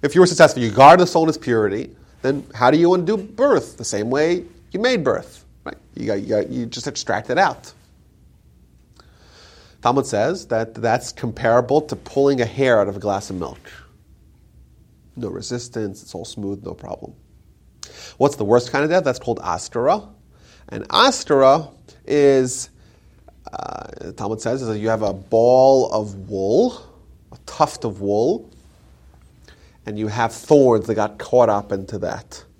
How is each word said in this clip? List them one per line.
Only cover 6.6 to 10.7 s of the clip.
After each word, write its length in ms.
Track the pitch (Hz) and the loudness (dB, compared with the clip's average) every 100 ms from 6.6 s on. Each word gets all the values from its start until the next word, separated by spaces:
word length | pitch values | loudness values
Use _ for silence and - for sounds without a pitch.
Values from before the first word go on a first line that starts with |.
| 117 | -10
just 220 | 127 131 | -10 -12
extract 420 | - - 104 107 | -10 -6 -6 -4
it 80 | 135 | -2
out. 360 | 185 - - _ _ _ _ _ _ _ _ _ _ _ _ _ _ _ _ _ - - - _ | -2 -2 -18 _ _ _ _ _ _ _ _ _ _ _ _ _ _ _ _ _ -20 -20 -20 _
Talmud 240 | 120 135 131 | 0 0 0
says 420 | 104 123 185 - | -2 -2 -4 -6
that 280 | 117 113 | -6 -6